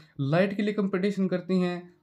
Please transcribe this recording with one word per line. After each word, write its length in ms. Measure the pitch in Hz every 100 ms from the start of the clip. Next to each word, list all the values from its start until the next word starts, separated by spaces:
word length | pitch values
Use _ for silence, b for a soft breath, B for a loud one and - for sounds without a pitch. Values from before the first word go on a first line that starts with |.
| B B
लाइट 360 | 135 165 196 202
के 60 |
लिए 120 | 208
कॉम्पिटिशन 540 | 208 196 185 202 196 185
करती 320 | 180 180 185
हैं, 340 | 180 175 175 _